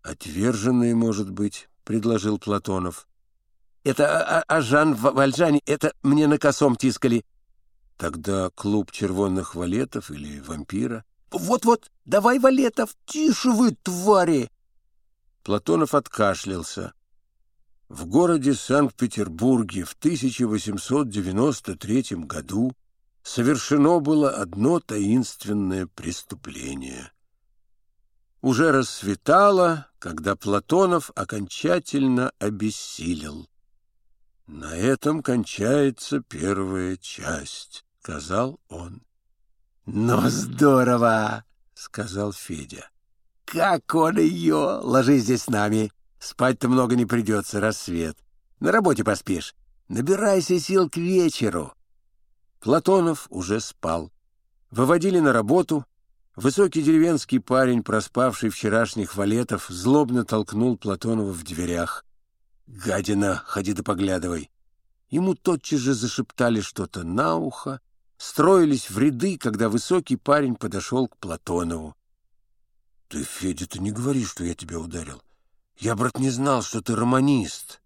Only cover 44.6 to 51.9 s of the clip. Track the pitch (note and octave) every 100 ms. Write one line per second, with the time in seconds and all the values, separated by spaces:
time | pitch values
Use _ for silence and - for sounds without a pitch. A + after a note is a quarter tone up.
44.6 | C#3 G2+ B2+ B2+ B2 C#3+ A2 B2 - G#2+
45.6 | G#2 A2 G#2+ _ _ _ - - B2+ B2+
46.6 | B2+ B2+ B2 B2 A2 A#2+ G#2+ G#2 F#2+ G#2
47.6 | A2 G#2+ - E2+ D#2+ - _ _ _ _
48.6 | D3 G#3+ F#3 A#2+ A2 G2 - F2 - _
49.6 | _ _ _ A2 C#3 F#3+ G#3 F#3+ D#3+ F3+
50.6 | - F#3+ E3+ E3+ F3 F#3 E3+ - A2 F2+
51.6 | C#2 - _